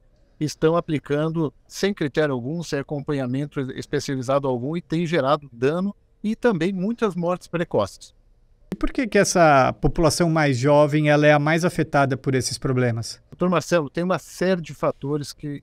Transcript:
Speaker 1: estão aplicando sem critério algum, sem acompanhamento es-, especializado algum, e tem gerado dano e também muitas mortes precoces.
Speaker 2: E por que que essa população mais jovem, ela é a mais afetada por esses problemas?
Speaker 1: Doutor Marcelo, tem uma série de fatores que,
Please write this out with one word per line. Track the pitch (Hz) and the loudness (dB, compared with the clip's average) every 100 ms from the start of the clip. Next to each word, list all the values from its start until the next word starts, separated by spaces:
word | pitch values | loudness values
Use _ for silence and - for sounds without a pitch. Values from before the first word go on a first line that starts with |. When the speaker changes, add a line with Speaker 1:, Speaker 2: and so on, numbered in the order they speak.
| _ _ _ - | _ _ _ -6
Speaker 1:
estão | 151 - 160 | -6 0 0
aplicando | 170 165 147 - 143 160 165 151 - _ | 2 -2 -4 -2 -2 -2 -2 -4 -6 _
sem | - 196 | -4 -4
critério | 202 151 156 151 | -2 -4 0 0
algum, | 127 120 170 | -2 -6 -8
sem | 160 143 | -6 -6
acompanhamento | 135 147 139 143 127 131 147 - | -6 -8 -6 -4 -4 -4 -6 -8
es-, | 131 135 | -8 -8
especializado | - 147 - 135 123 139 139 | -6 -6 -4 -6 -2 -2 0
algum, | 123 127 170 | -4 -4 -6
e | |
tem | - 160 170 | -4 -4 -2
gerado | 165 131 151 143 | 0 0 0 -4
dano | 117 127 170 196 - _ _ | -2 -2 0 -6 -8 _ _
e | 208 | -6
também | 220 240 180 170 | -2 0 0 -2
muitas | 190 190 233 220 | -2 -4 -2 -4
mortes | 175 170 180 - | -2 -4 -4 -6
precoces. | 170 170 123 98 - - _ _ _ _ _ - | -6 -2 -2 -2 -6 -20 _ _ _ _ _ -14
Speaker 2:
E | |
por | - 311 | -4 -4
que | - 233 | -2 0
que | 302 | 2
essa | 285 180 160 139 127 | 2 6 6 6 4
população | 127 147 151 160 - 170 | 2 -2 2 2 2 0
mais | 160 147 123 | 2 2 2
jovem, | 139 147 151 151 151 | 4 6 6 4 2
ela | 147 | 4
é | 147 | 6
a | 151 | 4
mais | 147 165 | 4 0
afetada | 170 - 156 147 139 131 | 0 -2 -2 2 0 0
por | - | -2
esses | 131 - - | -2 -2 -4
problemas? | 139 127 123 113 113 - _ | -2 0 0 -2 -8 -14 _
Speaker 1:
Doutor | - 180 | -4 0
Marcelo, | 170 - 175 143 | 0 2 0 0
tem | - | -4
uma | 180 170 | -2 -2
série | - - 180 185 | -4 -4 -2 -2
de | 156 | -4
fatores | 143 156 - 139 151 143 | -4 -4 -4 -4 -6 -6
que, | - 151 143 | -12 -12 -12